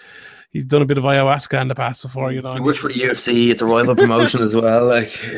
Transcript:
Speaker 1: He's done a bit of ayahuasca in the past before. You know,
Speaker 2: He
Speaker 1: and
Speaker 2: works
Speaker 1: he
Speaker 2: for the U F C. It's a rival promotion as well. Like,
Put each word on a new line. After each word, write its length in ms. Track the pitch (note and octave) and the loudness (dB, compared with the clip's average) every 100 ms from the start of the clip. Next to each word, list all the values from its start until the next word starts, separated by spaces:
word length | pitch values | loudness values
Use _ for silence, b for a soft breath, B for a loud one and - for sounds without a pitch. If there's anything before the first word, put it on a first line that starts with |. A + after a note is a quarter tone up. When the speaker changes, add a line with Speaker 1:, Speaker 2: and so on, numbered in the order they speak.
| B B B B B | B B B B B
Speaker 1:
He's 140 | D#3 | -10
done 160 | C3 D3 | 0 2
a 60 | C3+ | 2
bit 100 | C#3 | 0
of 80 | |
ayahuasca 560 | C3 C#3 C3+ C#3+ - C3+ | 2 2 2 0 -2 -4
in 80 | C3 | -4
the 60 | |
past 260 | B2+ B2 B2 | -4 -6 -8
before. 320 | C3 C3 C3+ | -12 -8 -6
You 80 | C3 | -6
know, 120 | B2+ | -8
Speaker 2:
He 40 | B2+ | -4
Speaker 1:
and 80 | |
Speaker 2:
works 140 | C3 C#3 | -2 -2
Speaker 1:
he 40 | |
Speaker 2:
for 60 | C#3+ | -4
the 120 | B2 | -4
U 100 | B2+ | -2
F 80 | A#2+ | -2
C. 320 | - A#2+ A#2+ | 0 2 2
It's 100 | A2 | 2
a 60 | A2+ | 2
rival 280 | A#2 A#2+ | 2 2
promotion 460 | B2 A#2 A2+ A#2+ B2+ | 4 4 4 2 2
as 140 | A2 | 0
well. 320 | A2+ A2+ A2+ B2 | 2 2 2 4
Like, 360 | A#2+ A2+ - - | 2 -2 -10 -12